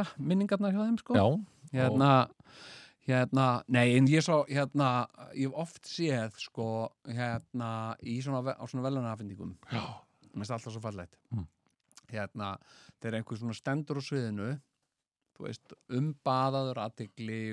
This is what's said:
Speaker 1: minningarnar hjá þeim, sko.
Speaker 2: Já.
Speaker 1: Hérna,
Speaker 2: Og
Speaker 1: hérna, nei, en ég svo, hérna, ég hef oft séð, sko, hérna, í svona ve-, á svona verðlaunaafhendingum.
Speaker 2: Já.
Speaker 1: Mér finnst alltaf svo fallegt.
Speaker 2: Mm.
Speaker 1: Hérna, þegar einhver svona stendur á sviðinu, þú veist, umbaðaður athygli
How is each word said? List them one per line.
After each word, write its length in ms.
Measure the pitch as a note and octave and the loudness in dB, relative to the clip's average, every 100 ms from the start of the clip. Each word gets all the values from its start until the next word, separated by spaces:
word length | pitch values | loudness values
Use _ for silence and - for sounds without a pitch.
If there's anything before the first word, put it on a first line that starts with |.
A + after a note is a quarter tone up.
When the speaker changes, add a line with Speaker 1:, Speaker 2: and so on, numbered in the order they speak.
| G3 | -2
Speaker 1:
minningarnar 580 | - C#3+ F#3+ G3+ G3 G3+ | -4 0 2 2 0 0
hjá 60 | G3 | 0
þeim, 140 | A3 A3+ | 0 -2
sko. 160 | - | 2
Speaker 2:
Já. 120 | A#3 B2 G3+ G3 _ - | 4 4 2 -4 _ -4
Speaker 1:
Hérna, 400 | C3 B2+ C3 C#3 C3 | 0 2 6 8 6
Speaker 2:
Og 880 | A#2+ - - - - - - _ - | 4 -4 -20 -20 -20 -20 -20 _ 0
Speaker 1:
hérna, 380 | B2+ B2+ C3 C3 A#2+ | 2 4 4 4 4
nei, 200 | - B2 B2 | 4 6 8
en 140 | B2+ C3+ | 8 8
ég 140 | D#3 E3 | 6 4
svo, 140 | D3+ C#3+ | 2 2
hérna, 420 | C#3+ C#3 C#3+ C3 B2 A#2+ - - | 0 0 2 2 2 -2 -8 -12
ég 180 | - C3+ | -4 -4
hef 80 | |
oft 320 | D3+ E3 - - | -4 -8 -10 -12
séð, 480 | - E3 B2 A2 - | -2 0 0 -2 -8
sko, 300 | - - A2+ A2+ A2+ _ | -12 -6 -4 -2 -4 _
hérna, 640 | - A#2 A#2+ A#2 - B2 A#2 A2+ A2 - | -10 -4 -4 -4 -6 -6 -6 -6 -8 -8
í 180 | A#2 A#2+ | -8 -6
svona 240 | C#3 C3 | -4 -2
ve-, 140 | C3 - | -4 -6
á 60 | A#2+ | -6
svona 220 | C3 C3 | -4 -4
verðlaunaafhendingum. 640 | C#3 A#2 A2 G2+ G2 F2+ F2 - | -2 -4 -6 -10 -10 -12 -12 -8
Speaker 2:
Já. 140 | A#2 G2 A2 _ _ | -6 -6 -12 _ _
Speaker 1:
Mér 200 | _ G#2 | _ -10
finnst 140 | G#2+ A2+ | -8 -8
alltaf 180 | A2+ | -8
svo 80 | A2 | -10
fallegt. 320 | A2 G2+ F2 _ - | -10 -10 -14 _ -10
Speaker 2:
Mm. 160 | A2+ D#2+ _ _ _ _ - - | -8 -8 _ _ _ _ -20 -12
Speaker 1:
Hérna, 400 | A2 G2 G#2+ G2+ F#2+ _ - - _ | -8 -8 -8 -8 -8 _ -20 -20 _
þegar 220 | A2+ A2 | -6 -6
einhver 180 | - A2 | -6 -6
svona 160 | A#2 | -6
stendur 440 | A2 C3+ D3 D3+ C#3+ | -6 -4 -4 -4 -6
á 40 | |
sviðinu, 480 | C3+ C#3 A2+ G#2 A2 C#3+ _ _ _ _ _ _ _ - | -4 -4 -4 -4 -6 -6 _ _ _ _ _ _ _ -14
þú 80 | - | -12
veist, 320 | A2+ - - - | -12 -16 -20 -8
umbaðaður 960 | B2+ D#3 C#3+ C#3 C3 C3+ C3+ C3 A#2 | -4 -4 -2 0 2 2 0 -2 -4
athygli 580 | A2 - G#2 - A2 A2+ A2 | -8 -8 -14 -10 -8 -6 -4